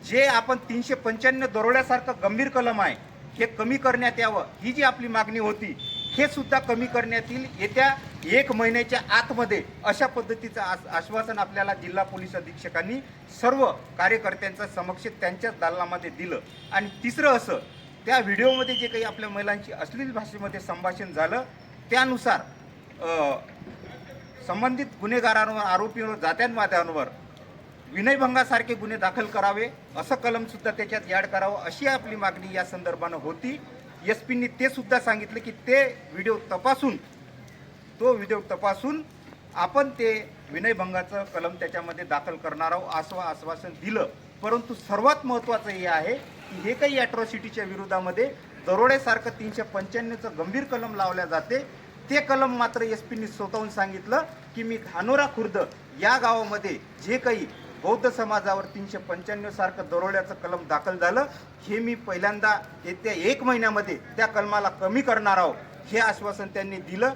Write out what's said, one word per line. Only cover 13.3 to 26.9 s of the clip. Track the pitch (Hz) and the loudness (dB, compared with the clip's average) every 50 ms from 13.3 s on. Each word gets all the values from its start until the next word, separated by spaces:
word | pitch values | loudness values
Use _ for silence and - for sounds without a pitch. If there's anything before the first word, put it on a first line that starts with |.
| - - | -10 2
सर्व | - 240 262 269 269 196 - - - - - - | 2 2 6 6 4 4 4 -2 -8 -16 -2 2
कार्यकर्त्यांच्या | 175 190 226 226 220 196 185 - 202 196 185 - 208 196 | 2 4 4 4 2 -2 -4 -2 -6 -8 -6 -6 -10 -8
समक्ष | - 190 175 180 - - - 226 | -6 -6 -6 -6 -6 -8 -8 -12
त्यांच्याच | - - - 180 180 185 - 226 220 - | -8 -2 -4 -4 -2 -2 -6 -6 -4 0
दालनामध्ये | 170 165 170 180 175 170 175 180 175 170 | 0 0 0 0 -4 -4 -4 -6 -6 -8
दिलं. | 131 139 180 180 160 - - - - - - - | -10 -8 -8 -6 -6 -8 -8 -12 -20 -20 -14 -2
आणि | - 196 202 202 - - - | -2 0 0 -2 -10 -6 -6
तिसरं | 240 240 - 294 294 262 233 | -4 -2 4 6 6 6 6
असं, | - - 127 113 - - - - - - - - - | 4 0 -4 -4 -4 -8 -18 -20 -20 -20 -20 -10 0
त्या | 214 247 254 | 4 4 4
व्हिडिओमध्ये | 226 196 202 196 233 262 262 262 254 - 254 | 4 2 2 6 6 6 6 4 0 -2 -2
जे | - 240 233 | -2 -2 -2
काही | 233 226 226 | -2 -2 -4
आपल्या | 214 208 - 214 214 | -4 -4 -6 -8 -8
महिलांची | 202 202 202 202 202 202 202 - | -6 -4 -2 -2 -2 -2 -4 -10
अश्लील | - - - - - 233 277 262 | -8 -8 -8 -8 -6 -8 -8 -4
भाषेमध्ये | 233 220 214 - - 208 202 202 190 190 | -4 -6 -8 -8 -12 -10 -8 -8 -8 -8
संभाषण | 185 - 175 175 175 185 180 - 202 180 156 | -8 -8 -8 -4 -2 -4 -4 -4 -8 -8 -2
झालं | 151 156 160 190 247 254 - - - - - - - - - | 0 0 0 0 -2 -4 -6 -12 -20 -20 -20 -20 -20 -4 2
त्यानुसार, | 233 254 262 262 254 233 - 247 196 - - - - - - - - - - - - - | 4 4 4 4 2 0 2 2 2 2 0 -8 -16 -20 -20 -20 -20 -20 -20 -20 -14 -8
अ, | - 165 165 160 151 143 135 - - - - - - - - - - - - - - - - - - - - - - - | -4 -2 0 2 2 2 2 -2 -6 -14 -18 -18 -16 -16 -16 -16 -16 -18 -18 -18 -18 -18 -18 -18 -18 -20 -20 -16 -6 -6
संबंधित | 180 202 233 254 254 254 285 277 - - | -2 2 2 2 2 0 -4 -6 -8 -6
गुन्हेगारांवर, | 190 214 233 247 233 233 220 214 214 220 220 214 | -2 0 0 4 4 6 6 6 4 2 0 -2
आरोपींवर, | 208 190 185 185 208 220 - 233 220 220 214 | 0 2 2 2 2 0 -2 -4 -4 -4 -4
जात्यांवाद्यांवर | 208 - 160 - - 233 247 233 226 208 190 190 175 170 165 | 0 0 0 2 2 2 2 2 2 2 4 4 2 2 2